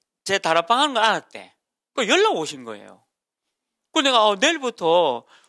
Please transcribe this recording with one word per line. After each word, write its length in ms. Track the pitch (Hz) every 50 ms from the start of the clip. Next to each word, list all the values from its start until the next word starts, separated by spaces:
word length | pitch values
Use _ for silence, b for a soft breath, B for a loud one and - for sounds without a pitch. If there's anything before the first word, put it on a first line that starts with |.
| _ _ _ _ -
제 160 | - 196 190
다락방 400 | - 165 160 170 165 - 233 254
하는 140 | 294 294 254
거 60 | 220
알았대. 560 | 214 220 190 156 - _ - 104 92 - _ _ _ _ _ _ _ _ -
그 140 | - -
연락 280 | 196 277 370 415 440 -
오신 300 | 175 156 143 147 131 123
거예요. 380 | 113 107 101 101 101 98 95 _ _ _ _ _ _ _ _ _ _ _ _ _ _ _ _ _ _
그 80 | - 320
내가, 280 | 269 269 254 226 214
어, 80 | 214 202
내일부터 920 | 190 254 320 339 302 262 240 - - 180 160 165 180 165 143 120 120 - b b b b